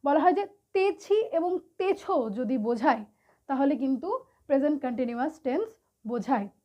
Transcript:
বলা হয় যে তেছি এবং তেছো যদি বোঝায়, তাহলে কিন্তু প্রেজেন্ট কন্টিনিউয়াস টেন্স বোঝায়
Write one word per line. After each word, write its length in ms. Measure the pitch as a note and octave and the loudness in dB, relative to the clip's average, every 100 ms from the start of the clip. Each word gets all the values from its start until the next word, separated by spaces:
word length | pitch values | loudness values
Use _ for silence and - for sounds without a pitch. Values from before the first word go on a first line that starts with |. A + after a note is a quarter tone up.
| C#4 | 2
বলা 140 | D4+ | 4
হয় 140 | E4+ | 4
যে 140 | F4+ G4+ - _ | 2 -2 -10 _
তেছি 480 | F#4+ G4 - - G#4 | 0 0 0 0 0
এবং 380 | A4+ E4 F4 F4+ - _ | 2 -2 -2 -4 -8 _
তেছো 520 | F#4+ F#4+ - F4+ A3 | -2 -2 0 0 0
যদি 280 | G3+ A#3+ C4 | -4 -2 -2
বোঝায়, 480 | G#3+ A#3+ B3 A3+ G#3+ _ _ _ - | -2 0 2 0 -4 _ _ _ -6
তাহলে 280 | C4+ C#4 C#4 | 0 2 2
কিন্তু 500 | C4+ C4 F4 B4+ - _ - | 0 -2 -2 -6 -8 _ 0
প্রেজেন্ট 360 | C#4+ D4 D4 | 2 2 0
কন্টিনিউয়াস 580 | B3+ A#3+ A#3+ A#3+ C#4+ D#4 | -2 -4 -4 -2 -4 -4
টেন্স 260 | C4 C#4 A4+ - _ _ G#3+ | -4 -2 -4 -10 _ _ -6
বোঝায় 420 | A#3+ A3+ B3+ G3+ _ | -6 0 -2 -2 _